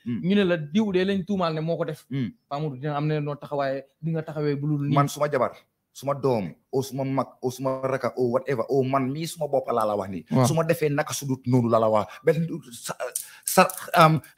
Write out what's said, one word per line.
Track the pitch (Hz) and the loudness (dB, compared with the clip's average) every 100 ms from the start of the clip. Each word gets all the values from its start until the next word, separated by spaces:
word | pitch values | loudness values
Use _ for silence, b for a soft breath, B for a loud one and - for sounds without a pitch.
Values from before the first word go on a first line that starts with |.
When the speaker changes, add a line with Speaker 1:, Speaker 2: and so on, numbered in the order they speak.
Speaker 1:
Hmm. | 117 120 175 | -6 -4 0
Speaker 2:
ñu | |
ne | 202 | 2
la | 190 175 | 4 0
diw | 147 196 214 | 0 0 2
de | 185 | 2
lañ | 190 196 | 2 0
tuumaal | 180 196 170 | -2 -2 0
ne | 156 | -2
moo | 160 165 | -2 -2
ko | |
def. | 160 151 - | -4 -6 -6
Speaker 1:
Hmm. | 139 113 - - | -4 -4 -6 -10
Speaker 2:
Pa | 143 | -6
Modou | 156 127 | -6 -6
dina | 151 143 | -4 -2
am | 151 | 0
ne | 151 | 0
noo | 147 143 | -2 -6
taxawaaye, | 147 143 139 135 - _ | -6 -2 -2 -2 -8 _
di | 160 | -4
nga | 160 | -4
taxawee | 156 151 147 139 | -4 -4 -2 0
bu | 147 | 0
dul | 147 143 | -2 2
nii. | |
Speaker 1:
Man | 147 143 | 2 2
suma | 147 147 | 0 0
jabar, | 139 107 - _ _ _ | 2 0 -2 _ _ _
suma | - 131 | -10 -4
doom, | 139 135 117 87 - _ | 0 2 0 -2 -8 _
o | 135 | -4
suma | 127 135 | -4 -4
mag, | 135 135 - - | -4 -2 -4 -4
o | 127 | -6
suma | 123 135 131 | -2 -4 -2
raka, | 131 131 117 - | -2 -2 -2 0
o | 123 | 0
whatever, | 123 - 127 - | 0 0 -2 0
o | 135 | 0
man | 131 139 127 | 2 2 0
mii | 147 165 | -2 -6
suma | 170 143 | -6 0
bopp | 135 - | 0 2
laa | 117 107 | 0 2
la | 104 | 0
wax | 95 | -2
nii. | 87 - | -6 -2
Speaker 2:
Waaw. | 135 123 | 2 4
Speaker 1:
Su | |
ma | 160 | 2
defee | 165 165 151 | 0 2 0
naka | 143 147 | 0 -2
su | - 135 | -4 -4
dut | 127 123 | -4 2
noonu | 127 117 | 2 4
la | 113 | 4
la | 110 | 4
wax. | 107 - B | 2 0 B
Ben | - 156 165 160 123 | 0 0 0 -6 -12
sa, | 120 - - 127 - B B | -14 -10 -8 -8 -8 B B
sa, | - - 180 - - | 0 4 4 2 0
am, | 175 156 160 B | 6 6 6 B